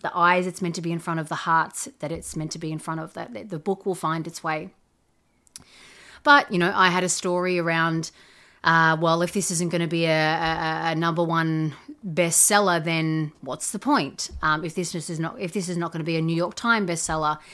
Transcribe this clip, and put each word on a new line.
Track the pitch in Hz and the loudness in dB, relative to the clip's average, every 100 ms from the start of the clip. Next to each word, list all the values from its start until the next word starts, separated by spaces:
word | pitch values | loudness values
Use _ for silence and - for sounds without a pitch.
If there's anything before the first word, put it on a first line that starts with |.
the | - - | -6 2
eyes | 175 180 185 | 4 4 0
it's | 170 | -4
meant | 180 170 | -4 -4
to | |
be | 170 | -4
in | 170 | -4
front | 170 165 | -4 -4
of, | 156 | -4
the | 156 | -6
hearts | - 165 156 - - - | 0 0 0 -6 -12 -10
that | 147 | -10
it's | 165 - 165 | -8 -8 -8
meant | 156 | -8
to | 165 | -8
be | 160 | -8
in | 156 | -8
front | - 160 | -6 -8
of, | 160 | -8
that, | - 170 | -10 -12
that | 107 214 | -12 -10
the | 165 | -6
book | 196 196 202 | -4 -4 -4
will | 180 | -4
find | 156 160 160 | -2 -4 -6
its | - | -8
way. | 165 156 185 - _ _ _ _ _ _ _ - - - - - - - | -4 -4 -6 -18 _ _ _ _ _ _ _ -20 -20 -20 -20 -20 -20 0
But, | - 285 - | 6 6 6
you | 180 | 2
know, | 175 | 2
I | 202 185 | 6 4
had | 175 | 4
a | 180 | 0
story | - 185 175 180 180 | -2 -2 0 0 0
around, | 165 165 165 165 160 - - - - _ | 2 2 2 0 -4 -10 -20 -20 -20 _
uh, | 165 165 160 160 | 2 6 6 4
well, | 165 165 | 2 2
if | 175 | 0
this | 202 175 | -2 -2
isn't | 165 175 | -2 0
gonna | 170 165 | 0 0
be | 165 165 | 0 2
a, | 156 156 | 4 2
a, | 160 165 160 160 160 165 | 2 0 0 -2 -2 -2
a | 160 | 0
number | 170 165 | 0 2
one | 170 165 160 160 156 135 - 302 196 | 2 2 0 0 -2 -4 -14 -14 -4
bestseller, | 160 170 - - 208 202 170 | 0 2 4 4 4 4 2
then | 160 165 160 160 151 - | 0 0 0 0 -2 -6
what's | - 135 - | -10 -8 -6
the | 208 | -6
point? | - - 147 - - - | 0 0 0 -6 -10 -4
Um, | 156 156 160 | 0 0 -2
if | 160 | -4
this | 170 175 | -4 -6
is | 151 160 | -6 -4
not, | 165 - | -4 -4
if | 180 | -6
this | 202 175 | -4 -4
is | 175 | -2
not | 170 | -4
gonna | 165 | -4
be | 160 165 | -2 0
a | |
New | 165 165 | 0 0
York | 170 - | -2 0
Times | 240 226 190 | 2 2 2
bestseller, | 165 - 160 151 151 - | -2 -2 0 0 -2 -8